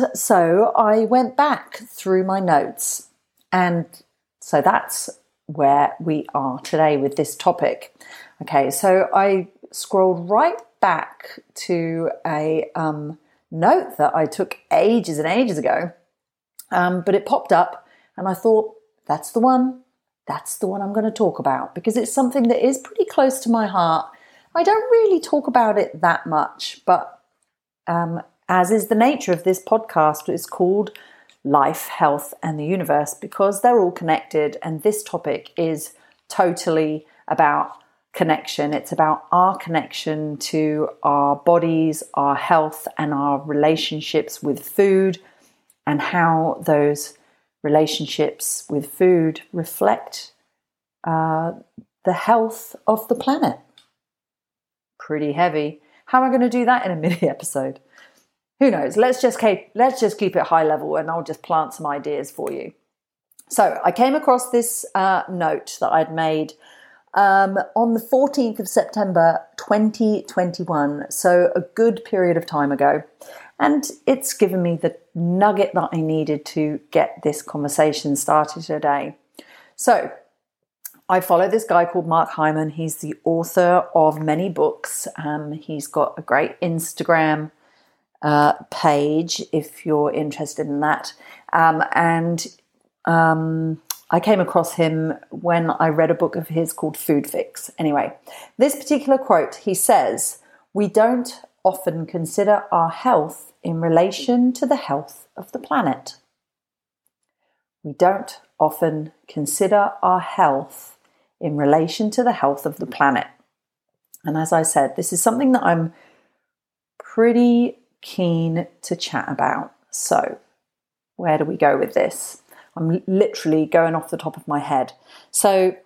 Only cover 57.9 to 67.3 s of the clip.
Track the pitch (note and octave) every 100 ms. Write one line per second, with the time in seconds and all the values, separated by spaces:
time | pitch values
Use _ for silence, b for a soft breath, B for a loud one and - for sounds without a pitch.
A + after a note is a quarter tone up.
57.9 | b b b b _ _ - C4+ F3 C#3+
58.9 | G#3 B3 B3+ B3+ - A3 F#3+ - G#3 C4
59.9 | C4 G#3+ - G3 F3 - E3 D#3 D3+ D3+
60.9 | D3+ D#3 E3 D#3+ D3+ - D#3+ D#3 - D3+
61.9 | C#3+ D3 C#3+ C#3 - C#3 C#3 - - _
62.9 | _ _ _ _ _ - - G3 - F3+
63.9 | F3+ C4 D4+ D4 B3 B3 A#3+ A#3 - -
64.9 | G3 F#3+ F#3 - F3+ D#3+ D3 - - -
65.9 | D#3+ D#3+ D#3+ D#3+ D#3 D#3 - b b b
66.9 | b _ F#3 G3